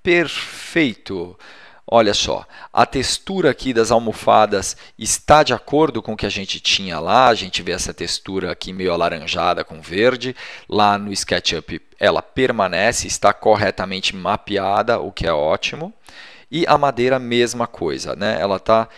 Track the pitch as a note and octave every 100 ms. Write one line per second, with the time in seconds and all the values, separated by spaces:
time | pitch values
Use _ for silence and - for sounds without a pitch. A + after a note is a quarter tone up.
0 | F#3 F3 D3+ - - - - E3+ C#3+ G2+
1 | - F#2+ F2 F2+ - - - - - A#2
2 | G#2+ G#2 - - - - - - A#2+ C#3
3 | A#2 - - F#3+ D#3 A#2 C3 A2+ A2 A#2
4 | A#2 - - A2 G#2+ G2+ G2 - - -
5 | A2 - - D3+ C#3 A#2+ - C#3+ D#3 A#2
6 | G#2+ A2 G#2 G2 F#2+ F2 - - F#2+ D#2
7 | E2+ A2+ B2+ G#2+ F#2+ - F2+ F#2 - D#2+
8 | F2 - - F#2+ F2+ F2 F#2+ F#2+ F#2 E2+
9 | E2+ E2 C#2+ E2+ F2 E2+ - D#2+ D#2+ F2+
10 | A#2+ B2+ B2 B2 - - - G#2 G#2 G2+
11 | G#2 G2 - F2 - E2 - E2+ _ _
12 | G2+ E2 - - B2+ A#2 F#2+ F2 G#2+ B2+
13 | - - G2+ - A2+ G#2+ G2+ - F#2 F#2+
14 | - G2 F#2 G#2+ - G2 F#2+ G#2 A2 A2+
15 | C#2 - E2+ D#2 D2+ F#2+ - D3 F3 -
16 | - - - - - D#3 E3+ D3 C#3+ A#2
17 | B2+ C3 B2 A#2+ A#2+ A#2+ A#2 - D#2+ C2+
18 | D#2 C2+ G#2 A2 G2 F#2+ - A2 A2+